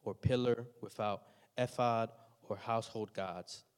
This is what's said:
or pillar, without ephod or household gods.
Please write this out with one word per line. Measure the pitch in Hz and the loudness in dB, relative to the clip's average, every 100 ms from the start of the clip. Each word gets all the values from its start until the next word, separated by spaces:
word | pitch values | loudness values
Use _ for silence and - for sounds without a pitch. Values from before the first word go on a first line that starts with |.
or | - | -6
pillar, | 95 - 127 123 117 123 - | 0 2 4 4 2 -2 -10
without | 104 - 104 98 - - _ - | -12 -2 -2 -2 -8 -20 _ -2
ephod | 123 - 120 113 113 - - _ - | 0 2 4 4 0 -4 -20 _ -8
or | 98 | -6
household | - 117 113 113 107 | 0 0 0 -4 -4
gods. | - 95 87 - - _ | -4 -6 -6 -10 -14 _